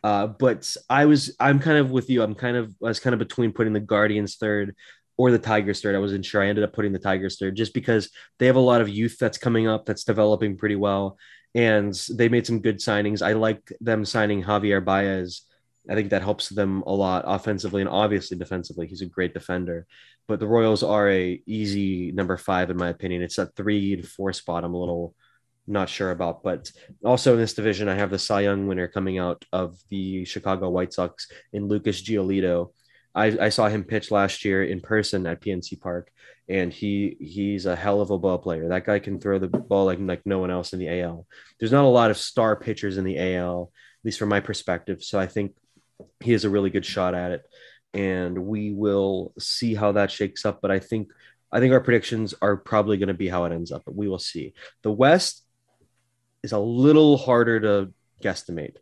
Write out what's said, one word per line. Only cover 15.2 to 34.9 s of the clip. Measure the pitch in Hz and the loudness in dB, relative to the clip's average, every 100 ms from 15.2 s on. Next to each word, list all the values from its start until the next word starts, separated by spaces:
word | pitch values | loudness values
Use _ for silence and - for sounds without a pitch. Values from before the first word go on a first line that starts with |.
| 90 - _ _ _ _ - | -6 -10 _ _ _ _ -4
I | |
think | 104 98 | -2 0
that | 98 | -2
helps | 95 104 - | 0 -4 -4
them | 98 98 95 | -2 -2 -2
a | - | -2
lot | 98 95 92 | 0 2 0
offensively | - 95 - 98 104 98 | -2 -4 -2 -4 -4 -2
and | 95 | 0
obviously | 95 107 101 - 90 | 0 2 0 -4 -10
defensively. | 87 92 85 87 82 | -6 -8 -8 -10 -10
He's | 90 | -10
a | |
great | 92 90 90 | -10 -4 -4
defender. | 87 - 90 90 85 85 _ - _ - | -4 -6 -6 -6 -8 -12 _ -20 _ -6
But | 104 | -4
the | 107 | 2
Royals | 117 113 104 | 4 4 2
are | 85 104 101 | 2 2 4
a | 95 90 90 | 2 0 -6
easy | - 110 104 101 98 92 90 | -8 -6 -4 -2 -2 -4 -4
number | 90 92 | -4 -4
five, | 90 - 92 90 | -4 -2 -2 0
in | 90 | -2
my | 87 | -4
opinion. | 85 92 87 | -4 -6 -4
It's | 87 | -4
that | - 90 | -4 -6
three | - 101 104 98 | -4 -2 0 0
to | 95 | -4
four | - - 98 | -8 -8 -8
spot | 90 - 85 | -6 -6 -6
I'm | 85 | -4
a | 87 | -6
little | 87 85 85 _ _ _ _ _ - | -4 -4 -6 _ _ _ _ _ -6
not | 101 92 | -4 -4
sure | - 95 | -4 -4
about. | 87 87 82 | -2 -4 -4
But | 95 82 - - - - | -6 -6 -10 -20 -20 -6
also | 110 127 139 | 0 2 4
in | 117 | 4
this | 113 | 2
division, | - 107 95 104 | -2 -2 -2 -2
I | |
have | 95 101 | -2 -2
the | 95 | -4
Cy | - 101 | 0 0
Young | 101 98 | 2 0
winner | 98 92 90 | -2 -4 -4
coming | 101 95 92 | -4 -4 -2
out | 90 85 - | -4 -6 -6
of | 92 87 90 _ | -4 -4 -10 _
the | 98 95 95 | -8 -6 -6
Chicago | 90 101 98 92 92 | -8 -6 -4 -2 -2
White | 90 92 | -2 -2
Sox | - 90 - - - _ | -4 -4 -6 -20 -20 _
in | 107 101 | -8 -2
Lucas | 104 110 95 | -2 -2 -4
Giolito. | 98 107 92 98 92 87 87 _ _ _ _ | -4 -2 0 0 0 0 -2 _ _ _ _
I, | - 107 107 | 0 0 2
I | 107 | 0
saw | 113 107 | 2 0
him | 107 | 0
pitch | 92 110 - | -4 -6 0
last | 104 98 - | 0 2 0
year | 104 95 | -2 0
in | 95 92 | 0 -4
person | - | -2